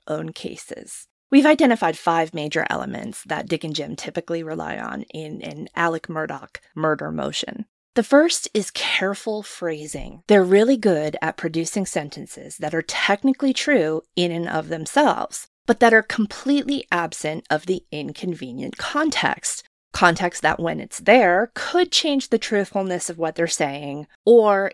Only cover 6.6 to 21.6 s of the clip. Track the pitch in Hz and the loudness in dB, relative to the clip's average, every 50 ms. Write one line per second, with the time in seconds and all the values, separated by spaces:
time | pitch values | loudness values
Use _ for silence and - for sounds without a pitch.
6.6 | _ _ - 156 156 160 151 147 147 156 160 156 139 143 147 - - - - - | _ _ -8 -2 0 0 0 0 -4 -6 -6 -4 -6 -4 -6 -6 -8 -8 -10 -12
7.6 | 214 _ _ _ _ _ - - 214 - 269 285 311 339 - - - - - 214 | -12 _ _ _ _ _ -2 -2 2 6 6 6 6 6 2 -2 -6 -4 -4 -4
8.6 | 190 - - - - - - - 190 190 202 - - 226 214 214 202 - - - | -4 -4 -6 -6 -4 -2 -2 -2 -2 -2 -4 -6 -6 -8 -8 -8 -10 -12 -12 -8
9.6 | 180 170 160 151 151 151 - 143 135 - - - _ - 208 202 185 180 190 202 | -6 -6 -6 -6 -10 -12 -12 -12 -12 -12 -14 -4 _ 6 6 8 8 8 6 6
10.6 | 214 240 277 226 208 214 175 151 151 151 147 - - 160 - - - 165 160 165 | 6 6 4 4 4 2 2 2 0 -2 -4 -4 -4 -4 -4 -4 -6 -4 -2 -2
11.6 | 165 - - 208 190 - - 170 147 143 - 147 151 - - - - - - - | -4 -2 -2 -4 -4 -2 -4 -6 -6 -6 -10 -14 -14 -14 -16 -16 -16 -16 -12 -8
12.6 | 175 151 165 165 160 - - - - - 202 202 - 269 262 - 285 269 254 - | -8 -4 -4 -4 -4 -4 -4 0 2 2 2 4 4 0 2 2 2 0 0 0
13.6 | - - 285 226 160 156 156 160 - _ - - 180 175 165 170 170 170 - 160 | 2 2 4 4 4 2 0 -4 -6 _ -2 -2 0 0 0 -2 -4 -2 -4 -4
14.6 | 160 160 170 160 156 - - 277 302 254 - - - - - - - - _ _ | -4 -4 -6 -8 -6 -2 2 4 4 4 4 0 -2 -8 -8 -12 -14 -14 _ _
15.6 | _ - 233 - 240 240 226 220 214 - - - 214 202 - - - 262 285 285 | _ 0 2 6 6 8 8 6 4 4 -2 -2 -2 -4 -4 -6 -2 0 0 2
16.6 | 254 - 285 269 - - - 175 170 160 - - - 151 156 160 - - 151 156 | 2 0 -4 -4 -4 -4 -2 -2 -2 -4 -6 -6 -6 -4 -6 -4 -2 -2 -2 -2
17.6 | - 175 185 180 - - - 151 147 143 143 - - 180 170 156 131 127 117 135 | 0 -2 -4 -4 -4 -8 -10 -8 -8 -8 -10 -8 -6 -6 -6 -6 -8 -12 -10 -10
18.6 | 135 135 - - - - - 294 311 320 - - - - - - - - - - | -10 -10 -10 -10 -8 -4 -2 0 0 0 0 0 0 0 0 0 -4 -6 -6 -8
19.6 | - _ _ _ _ _ - - 185 175 170 - 190 180 - - - 156 160 - | -10 _ _ _ _ _ -2 2 4 4 4 4 0 -4 -4 -2 -2 -2 0 0
20.6 | 170 165 156 156 - - - - - - 226 254 226 180 170 185 226 233 - - | -2 -4 -4 -6 -8 -10 -12 -4 4 6 6 8 8 6 4 4 2 -2 -4 -10